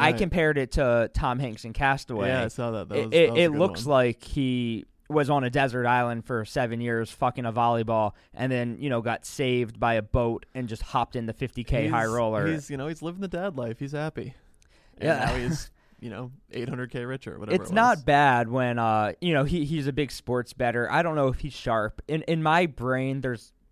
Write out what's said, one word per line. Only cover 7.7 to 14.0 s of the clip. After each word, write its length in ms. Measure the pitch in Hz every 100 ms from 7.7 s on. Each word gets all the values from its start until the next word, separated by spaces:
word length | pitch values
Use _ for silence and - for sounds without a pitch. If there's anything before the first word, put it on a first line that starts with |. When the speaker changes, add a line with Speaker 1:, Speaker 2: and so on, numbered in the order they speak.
| 117 113 113 107 - _
Speaker 2:
and 160 | - 131
then, 280 | 127 120 113
you 100 | 143
know, 120 | 120
got 240 | 113 113 -
saved 520 | - 131 123 117 110
by 160 | 120 113
a 60 |
boat 440 | 104 131 117 110 - 131
and 140 | 123
just 120 | 110
hopped 340 | - 135 117 123
in 80 | 113
the 80 |
fifty 300 | 110 127 - 120
K 220 | 127 107
high 160 | 113
Speaker 1:
He's, 80 | 113
Speaker 2:
roller. 360 | 117 113 107 101
Speaker 1:
he's, 220 | 160 139
you 60 | 139
know, 100 | 143
he's 140 | 165
living 180 | 160 180
the 60 | 196
dad 300 | 175 196 135
life. 200 | 117 113
He's 120 | 139
happy. 420 | 147